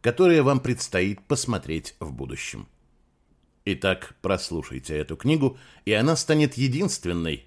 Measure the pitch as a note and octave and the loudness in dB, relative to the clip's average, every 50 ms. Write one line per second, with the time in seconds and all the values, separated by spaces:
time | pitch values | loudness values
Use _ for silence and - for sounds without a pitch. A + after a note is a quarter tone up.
0 | - A#2 A#2+ - F#3 F3+ E3+ D#3 C3 C3+ C#3+ B2+ B2+ B2 A#2+ - - - - F#2 | -2 0 2 6 6 6 8 6 6 4 4 2 2 -2 -2 -2 -4 -2 0 0
1 | F#2 G2 G#2 - - - D3 B2+ - - A2+ F#2 - - D#2+ D#2+ - - - - | 0 0 -2 -4 -4 -2 -2 -2 0 -2 -4 -4 -4 -4 -6 -6 -6 -8 -12 -12
2 | - D2+ C2 A#1 C2 B1 A#1 - - - - G#1+ G1+ - _ _ _ _ _ _ | -12 -10 -8 -8 -10 -10 -8 -10 -10 -10 -12 -12 -14 -16 _ _ _ _ _ _
3 | _ _ _ _ _ _ _ _ _ _ _ _ - G#2 F2+ - - F#2+ F#2 F#2 | _ _ _ _ _ _ _ _ _ _ _ _ -4 -4 -2 0 2 0 0 0
4 | - - - _ - F#2+ F#2+ F2+ - - E2+ D#2+ D2 - B1 C2 - - D#2 D2+ | -4 -14 -14 _ -2 0 0 0 -2 -4 -6 -6 -6 -6 -10 -10 -8 -6 -4 -4
5 | D2+ - D#2+ - - C3+ D#3 D#3+ C#3 B2+ - - - - - - - G#2 G#2+ G#2+ | -4 -6 -6 -4 0 0 2 2 2 0 -2 -4 -18 -20 -20 -10 -4 0 0 2
6 | A#2+ D3+ E3 - - - D#3 D#3 D3+ C3+ - A#2+ C3+ C3+ B2 D#3 G3 - - - | 2 2 2 0 2 2 4 4 4 2 2 0 -2 0 0 0 -2 -2 -4 -4
7 | - F2 F2 E2+ E2 E2 D2 - - | -4 -4 -4 -2 -2 -4 -6 -6 -10